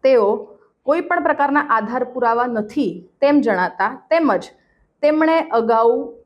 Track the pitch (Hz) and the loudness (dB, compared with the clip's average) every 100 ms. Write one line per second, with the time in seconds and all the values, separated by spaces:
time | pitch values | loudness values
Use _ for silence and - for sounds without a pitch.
0 | 262 254 202 240 - - _ _ - 320 | 4 4 2 -2 -8 -20 _ _ -2 -2
1 | 339 349 311 285 285 285 196 226 208 254 | -2 -2 0 0 0 0 0 -2 -2 -6
2 | 247 254 233 233 247 226 214 - 226 175 | -6 -2 0 0 -2 -4 -6 -4 -4 -6
3 | - _ 277 294 226 190 180 - - - | -18 _ 2 2 2 0 -2 -2 -4 -4
4 | _ 330 302 185 - _ _ _ _ _ | _ 0 2 0 -4 _ _ _ _ _
5 | 294 311 320 330 320 233 226 226 233 262 | 0 2 2 2 0 -2 2 2 2 2
6 | - - | -4 -14